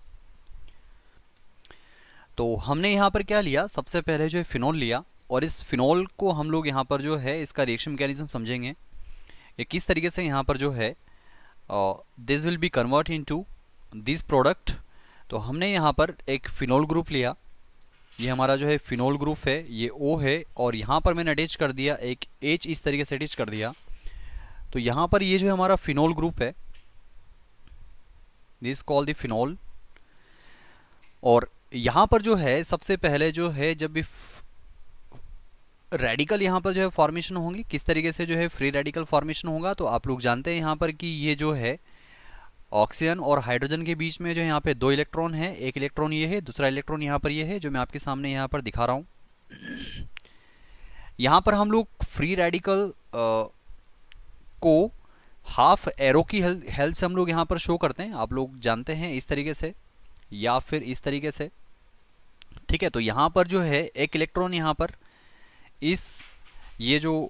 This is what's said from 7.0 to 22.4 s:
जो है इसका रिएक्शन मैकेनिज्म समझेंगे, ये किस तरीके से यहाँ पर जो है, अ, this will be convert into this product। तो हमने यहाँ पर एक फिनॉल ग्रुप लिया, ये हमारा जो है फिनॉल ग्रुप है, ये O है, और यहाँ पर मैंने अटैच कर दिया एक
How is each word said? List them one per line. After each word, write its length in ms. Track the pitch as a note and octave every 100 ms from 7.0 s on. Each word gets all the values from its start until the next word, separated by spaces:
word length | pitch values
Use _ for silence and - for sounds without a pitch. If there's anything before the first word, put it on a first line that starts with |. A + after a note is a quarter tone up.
जो 160 | C#3+ D#3
है 240 | B2+ D#3+
इसका 220 | D3 -
रिएक्शन 280 | B2+ A#2 D#3
मैकेनिज्म 360 | C#3 C#3 C#3 D3
समझेंगे, 420 | A#2+ A2+ B2 B2 - - - - - - - - -
ये 40 |
किस 240 | A#2+ E3 -
तरीके 220 | D#3+ E3+
से 140 | F#3
यहाँ 200 | E3 C#3
पर 140 | C#3 C3+
जो 140 | C#3+
है, 240 | B2 A2+ - - - - - - - -
अ, 300 | G2+ F#2+ - - - A#2+
this 200 | C#3+ D#3+
will 120 | F3
be 120 | F3 B2+
convert 320 | A#2+ C#3+ D#3+
into 340 | D#3 C#3 D3+ G3+ - - - - G#2+
this 260 | G#2+ D#3
product। 500 | - C#3 C3+ F3+ - - - - - - -
तो 80 | A2
हमने 360 | A#2 D3+ G3
यहाँ 200 | F#3+ D3+
पर 200 | D3 D#3+ - -
एक 200 | C3+ -
फिनॉल 360 | - B2+ C3+ D3+
ग्रुप 260 | E3 E3
लिया, 240 | C#3 B2 - - - - - - - - -
ये 100 | A#2+
हमारा 260 | C3 C3 C3+
जो 120 | D3
है 100 | D3
फिनॉल 400 | - A#2+ B2+ C#3+
ग्रुप 200 | D3 D3+ C3+
है, 260 | D3 D#3+
ये 160 | A2 A#2 D3
O 200 | C#3+ D#3+
है, 220 | C3+ D#3+ D#3 -
और 180 | B2 A2+
यहाँ 260 | G#2 D#3
पर 120 | F#3
मैंने 180 | E3+ E3
अटैच 240 | D3 D#3+ -
कर 160 | C#3+
दिया 240 | C3 C#3 C#3+
एक 300 | B2 B2 - -